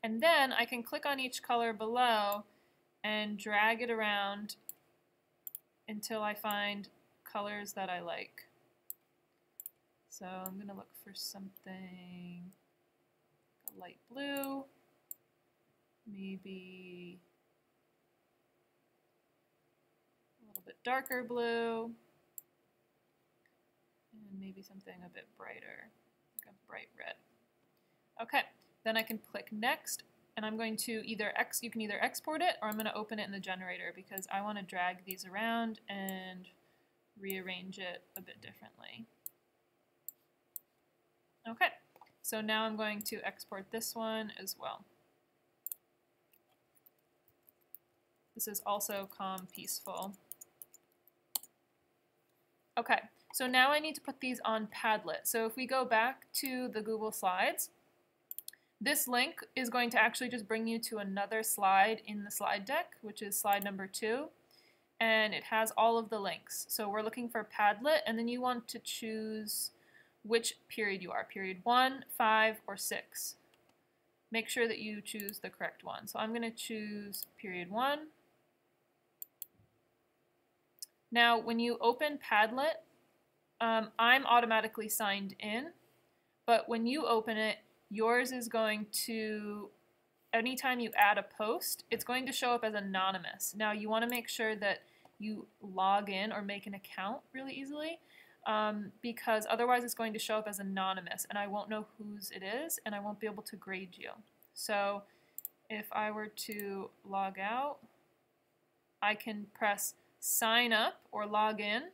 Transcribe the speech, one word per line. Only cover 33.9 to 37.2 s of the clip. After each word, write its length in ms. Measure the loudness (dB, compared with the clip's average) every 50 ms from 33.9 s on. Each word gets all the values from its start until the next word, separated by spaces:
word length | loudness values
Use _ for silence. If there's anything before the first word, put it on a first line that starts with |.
| -10
because 320 | -12 -16 _ -8 -8 -6 -4
I 100 | -4 -4
wanna 200 | -2 -4 -6 -6
drag 440 | -8 -6 -2 0 0 0 0 -4 -8
these 200 | -10 -10 -10 -10
around 540 | -8 -6 -4 -2 0 0 0 0 -2 -4 -8 _ -10
and 580 | -8 -6 -4 -4 -4 -6 -8 -10 -12 -14 -16 -18 -20 _ _ _ _ _ _ _ _ _ _ _ _
rearrange 600 | -12